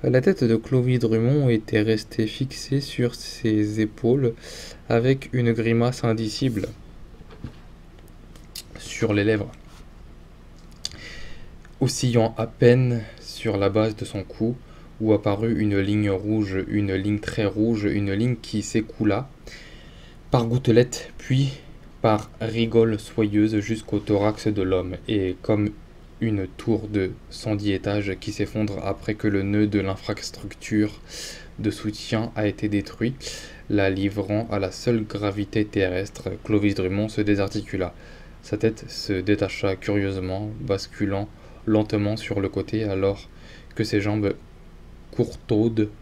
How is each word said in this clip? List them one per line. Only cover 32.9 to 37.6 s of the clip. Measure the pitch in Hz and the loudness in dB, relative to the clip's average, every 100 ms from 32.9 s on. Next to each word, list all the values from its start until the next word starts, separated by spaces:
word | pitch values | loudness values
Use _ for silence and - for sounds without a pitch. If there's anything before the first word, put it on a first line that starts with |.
| - 113 131 - - - - - | -4 -4 -4 -10 -12 -14 -18 -2
la | 104 98 | 2 2
livrant | 95 98 107 95 104 117 | 2 0 0 0 -2 0
à | 101 | -2
la | 95 | -2
seule | - - 117 | -2 0 0
gravité | 107 101 104 98 101 110 104 | 0 -2 -2 -2 -2 -2 0
terrestre, | 101 92 90 98 - 95 90 | 2 2 0 -4 -8 -8 -8
Clovis | - 107 101 | 0 2 4
Drummond | 98 92 98 107 | 2 0 0 -2
se | 107 | 0
désarticula. | 104 101 98 107 | 2 2 2 -4